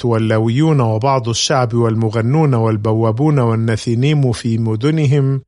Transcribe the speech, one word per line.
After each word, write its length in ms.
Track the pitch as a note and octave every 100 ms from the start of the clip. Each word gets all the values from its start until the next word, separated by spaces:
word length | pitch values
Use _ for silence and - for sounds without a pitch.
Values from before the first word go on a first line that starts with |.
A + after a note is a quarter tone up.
واللاويون 760 | A#2+ A2+ A2 A2 A2+ A#2+ D#3+ D3
وبعض 480 | A#2 A2 C#3 C3+ A#2
الشعب 460 | A2+ - C#3+ B2
والمغنون 800 | A#2+ A#2 A2+ A2+ A2+ A2+ D3+ D3+
والبوابون 840 | A#2+ A2+ A2 A2 A2 A2+ A2 D#3 C#3+
والنثينيم 920 | A#2 A2 A2+ A2 - A#2 C#3 D3+ C3
في 260 | A2 A#2+ A2+
مدنهم 840 | A2 A2 C#3 D#3+ C#3+ C#3+ C3+ C3+